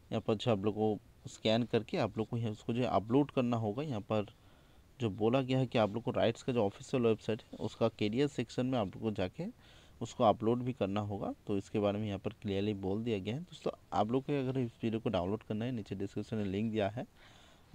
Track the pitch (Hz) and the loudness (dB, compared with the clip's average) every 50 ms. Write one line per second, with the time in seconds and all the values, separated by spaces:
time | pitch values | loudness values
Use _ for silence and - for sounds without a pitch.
0 | - - - 113 - - 113 104 - 127 113 98 95 110 101 107 107 110 107 92 | -8 -4 -4 -2 0 0 0 0 2 2 2 2 2 0 0 2 2 2 2 0
1 | - - - - - - - - - 110 110 117 123 107 - 117 107 - - 180 | -4 -12 -20 -20 -18 -18 -10 -2 2 2 4 4 2 2 0 0 0 0 0 0
2 | 127 104 104 110 110 - - 117 117 113 107 - - - 117 120 127 - - 98 | 0 0 0 -2 -2 -2 -2 -2 -2 -2 -4 -4 -4 -2 0 0 2 2 2 2
3 | 95 110 117 139 147 143 - 143 123 120 120 117 113 107 101 127 151 160 127 104 | 2 4 4 4 4 4 2 0 0 2 0 0 0 -2 -2 -4 -4 -4 -4 -4
4 | 98 - 113 107 101 - - - - - - - - - - - - - - - | -2 0 0 0 0 -2 -6 -18 -20 -20 -20 -20 -20 -20 -20 -20 -20 -20 -6 -2
5 | 120 110 92 - 104 113 120 139 135 127 131 131 131 120 - 123 107 101 101 117 | -2 -2 0 2 4 4 4 4 2 2 2 2 2 2 4 4 4 2 2 -2
6 | 110 123 110 98 92 107 117 - - - 127 120 107 98 - - - - - 131 | -4 -2 2 2 2 2 2 0 -2 -2 0 2 2 0 0 -4 -6 -4 0 2
7 | 117 113 110 107 - - 110 113 - - - - - 110 - - 117 113 - - | 4 4 4 2 0 -2 -4 -4 -6 -10 -10 -6 -6 -6 -2 0 0 0 0 0
8 | 107 104 104 120 147 143 - - 123 - - - 123 127 131 123 104 92 113 113 | 0 0 2 2 0 0 0 -2 -4 -4 -2 -2 -2 0 0 0 0 -2 -4 -4
9 | 113 110 107 104 95 92 - - 165 214 - - - - - - - - - - | -4 -4 -2 0 -2 -2 -4 -6 -8 -8 -10 -12 -18 -20 -20 -20 -20 -20 -14 -10
10 | 113 113 - - 123 107 101 110 107 110 120 123 127 127 120 - 104 95 98 104 | -10 -8 0 4 4 4 6 4 2 2 2 2 0 -2 -2 -2 -2 -2 0 -2
11 | 104 101 104 101 - - - - - - 104 98 98 - - 110 101 101 101 104 | -2 -4 -4 -6 -6 -8 -8 -8 -6 -4 -2 -2 -2 -2 0 0 2 2 2 0
12 | 110 107 98 95 - 107 - - - 107 98 98 101 107 107 98 98 92 98 107 | -2 -4 -4 -6 -6 -8 -8 -6 -4 -4 -2 0 0 0 -2 -2 -2 -2 -2 -2
13 | 113 120 113 98 92 101 110 147 180 - - - - - - - - - - - | -2 -2 -2 -2 -2 -4 -6 -6 -8 -10 -12 -8 -6 -6 -6 -8 -8 -4 0 0
14 | 208 214 120 135 135 - 147 139 131 127 127 135 127 117 - - - 113 107 113 | 2 2 0 0 0 0 -2 0 0 0 0 0 -2 -2 -4 -4 -2 -2 -2 -2
15 | - 123 104 92 87 92 104 110 - - 110 104 113 127 131 117 101 - 101 95 | -2 0 0 0 0 0 -2 -4 -4 -4 -4 -4 -4 -4 -4 -6 -6 -6 -6 -6
16 | 101 98 - 107 104 - 120 110 104 98 92 101 110 113 107 110 101 98 101 123 | -6 -4 -4 -6 -6 -4 -4 -4 -2 -2 -2 -2 -2 0 0 0 0 0 -2 -4
17 | 214 - - - - - - - - - - - - - | -8 -10 -12 -20 -20 -20 -20 -20 -20 -20 -20 -20 -12 -4